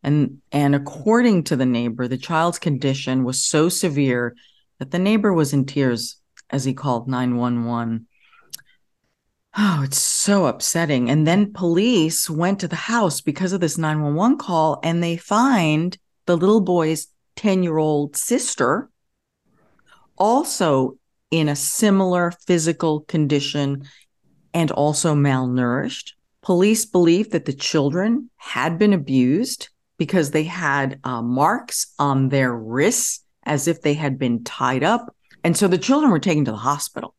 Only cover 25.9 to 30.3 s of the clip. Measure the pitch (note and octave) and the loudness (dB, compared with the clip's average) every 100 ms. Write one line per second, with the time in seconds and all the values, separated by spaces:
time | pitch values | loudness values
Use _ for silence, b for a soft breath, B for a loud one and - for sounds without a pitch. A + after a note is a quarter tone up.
25.9 | - - - _ _ - F3+ G3+ G#3+ - | -10 -16 -20 _ _ -2 2 2 2 0
26.9 | F#3 E3+ F3 G#3+ E3+ - C3+ - D#3+ C#3+ | 2 4 4 2 -4 -4 -6 -2 0 0
27.9 | E3 G#3 A#3 A#3+ _ - A#2 C#3+ E3 G#3 | 0 0 -2 -4 _ -10 -4 -4 2 2
28.9 | F#3+ C3+ C3 B2 D#3 C4 - - _ _ | 2 2 2 2 2 -2 -6 -14 _ _
29.9 | _ D3+ F#3+ C#3+ | _ -2 0 0